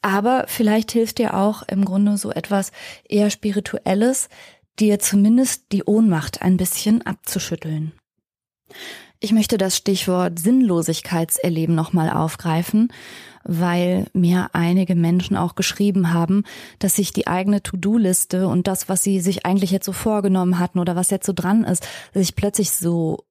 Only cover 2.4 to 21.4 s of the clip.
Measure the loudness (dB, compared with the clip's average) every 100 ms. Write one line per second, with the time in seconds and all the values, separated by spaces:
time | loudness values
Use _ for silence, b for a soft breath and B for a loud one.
2.4 | -2 -2 -2 B B B B 2 2 0
3.4 | -2 -2 -4 -6 -2 2 2 0 -6 B
4.4 | B B B 0 2 2 2 4 4 4
5.4 | 2 -2 _ -4 2 4 4 2 -2 -4
6.4 | 0 2 0 -2 0 0 0 -8 -6 -6
7.4 | -6 -8 -6 -6 -6 -10 _ _ _ _
8.4 | _ _ _ B B B B B 0 2
9.4 | 2 2 0 -2 -2 -2 0 0 0 -2
10.4 | 2 4 4 2 0 -4 -2 -2 -2 -2
11.4 | -2 -2 0 0 0 0 0 0 -2 -4
12.4 | -2 -2 0 2 0 B B B B B
13.4 | -6 -2 0 0 0 0 -2 0 2 2
14.4 | 0 -2 2 2 2 2 2 2 0 -2
15.4 | -2 -2 -4 0 0 2 2 0 2 0
16.4 | 0 B B B -2 0 -2 -2 -2 -2
17.4 | 0 0 -2 -4 0 2 2 0 -2 -2
18.4 | 0 0 0 -4 -4 -2 0 0 0 -2
19.4 | 0 0 0 -2 -4 -4 -2 0 2 2
20.4 | 2 0 0 0 -2 0 -2 -2 -2 -4